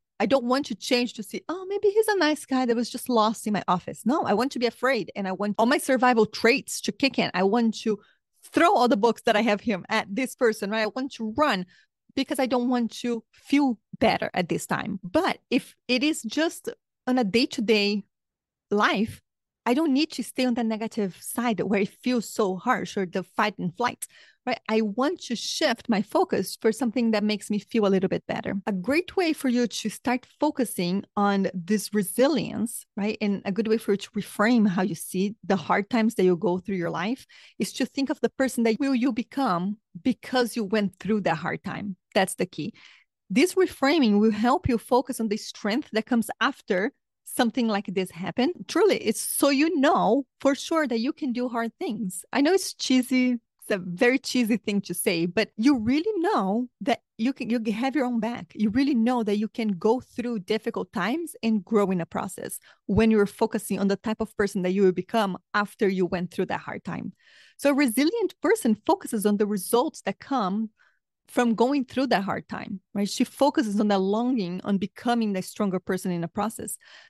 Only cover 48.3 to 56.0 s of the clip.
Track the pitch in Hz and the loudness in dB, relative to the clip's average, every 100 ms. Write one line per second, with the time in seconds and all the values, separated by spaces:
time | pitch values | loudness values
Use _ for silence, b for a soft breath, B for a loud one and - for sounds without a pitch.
48.3 | 170 254 359 - 320 403 254 - 214 - | 0 0 -2 -4 2 4 4 0 -2 -2
49.3 | - 285 277 320 339 269 285 180 247 269 | 2 2 4 2 4 4 4 4 2 0
50.3 | _ 277 285 - 320 302 226 240 - 285 | _ 0 0 0 0 0 0 -2 -4 -4
51.3 | 240 247 233 233 - 370 220 202 - - | -2 -4 -2 -4 -4 -6 -4 -6 -8 -4
52.3 | - 285 381 - - - 262 247 254 254 | 0 4 2 0 -6 0 2 2 2 2
53.3 | 240 _ _ - 202 180 175 247 262 - | 0 _ _ -4 -4 -4 2 4 2 0
54.3 | 254 226 226 - 202 - 175 - 175 175 | 0 2 0 0 -2 -2 -2 0 0 0
55.3 | 175 214 - 233 277 214 277 | 0 -2 2 4 4 4 2